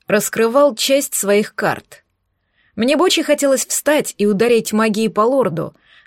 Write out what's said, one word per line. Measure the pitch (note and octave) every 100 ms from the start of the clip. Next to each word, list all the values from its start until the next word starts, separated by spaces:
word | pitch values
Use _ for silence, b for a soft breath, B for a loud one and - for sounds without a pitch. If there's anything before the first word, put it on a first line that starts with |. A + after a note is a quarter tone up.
| -
раскрывал | G#3 G3+ A3+ A3+ C4 C#4+ A3
часть | - C#4 C#4 -
своих | G3 G3+ G#3+ -
карт. | F#3 B2+ - - _ _ _ _ _ _ _ -
Мне | A#3+ C#4+
бы | F#4
очень | -
хотелось | C#4+ D4 C#4 B3+ -
встать | - - D4 - -
и | G3+
ударить | G3+ A#3 A3+ A3+
магией | G#3+ A3 G#3+ A3
по | -
лорду, | A3+ C4+ - E3+ C#3 b b b